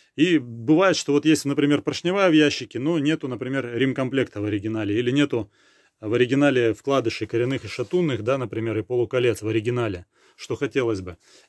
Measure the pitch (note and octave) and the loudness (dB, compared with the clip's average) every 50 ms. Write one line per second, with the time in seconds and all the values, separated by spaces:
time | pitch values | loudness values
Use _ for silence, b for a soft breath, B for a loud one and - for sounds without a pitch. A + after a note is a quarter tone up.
0 | b b b - D#3 F3+ E3+ C#3+ A#2+ A#2+ A2+ A#2 A2+ B2 D#3 E3 F#3+ F#3+ E3 - | b b b 0 2 4 4 2 0 -2 -12 -4 2 2 4 6 6 4 2 2
1 | - - C#3+ D3 D3 D#3 D#3 D3 - C#3 C#3 D3 C#3+ C#3+ D3 C#3+ - D3+ C3 - | 0 0 0 2 4 4 2 2 2 -2 0 0 2 2 2 0 0 -4 -6 -4
2 | - F3 F#3 G3+ G3 F3+ D#3 D#3 D3+ C#3+ - - B2+ - - A#2+ C3 D#3 F3 D#3+ | -2 -2 0 2 4 4 6 6 6 4 2 -2 -8 -8 -8 -6 -2 -2 -2 0
3 | C#3 D3+ D#3+ D3+ - C3 B2 G#2+ B2+ B2+ C3+ C3+ A#2+ A#2+ A#2 A#2 C3+ C3+ B2+ C3+ | 0 0 -2 -2 -4 -6 -8 -6 -6 -4 -4 -4 -4 -4 -2 0 0 0 0 -2
4 | C3 B2+ C3+ C3+ A#2+ - - G#2+ G2+ G#2+ G#2 G#2 G2 G#2+ A2 A2 G#2+ G2+ G2+ A#2 | -2 -2 0 0 0 -2 -2 -6 -4 -2 -2 -2 -4 -4 -6 -4 -2 -2 -2 0
5 | B2 B2 C3 C#3+ C#3+ C#3+ - A#2 G2+ - b b b b b b b b b b | 0 0 2 2 0 0 0 -4 -6 -6 b b b b b b b b b b
6 | A2 G#2 A#2 B2 B2+ A#2 C3 C#3 D3 C#3+ C3 B2 A#2 A2+ G2+ - - C#3 C#3 C3 | -6 -2 2 2 2 2 2 2 4 4 4 2 2 0 0 -2 -2 0 0 0
7 | A#2+ A2+ - - A2 - - A2+ A#2+ B2 C3+ B2 - G2 - - B2 - - F3+ | 0 -2 -4 -6 -6 -4 -2 -2 -2 -2 -4 -6 -8 -10 -8 -8 -6 -2 0 0
8 | F3 D3+ B2+ A2 A2 A#2 C3+ C3+ C3 G2+ - A2+ A2+ A2+ G#2+ A2 G#2 - B2+ A#2+ | 0 0 -2 -2 -2 -2 -2 -2 -2 -6 -6 -6 -4 -4 -4 -4 -4 -2 -2 -2
9 | A#2 - - B2+ B2 A#2+ G#2 - G#2+ G#2+ A2 A2+ G#2 A#2+ A#2+ A#2+ A#2 G#2+ F#2+ F2 | -2 0 0 2 2 2 0 0 -2 -2 -2 -2 0 -2 -2 -2 -2 -2 -4 -8
10 | F2+ _ b b b b b b - - B2 - C#3+ C3 - C#3 B2 A#2 A2 F#2+ | -12 _ b b b b b b -10 -8 -6 -4 -4 -2 -2 0 0 0 -2 -4
11 | F#2 F2+ E2+ - b b b b b | -6 -10 -14 -16 b b b b b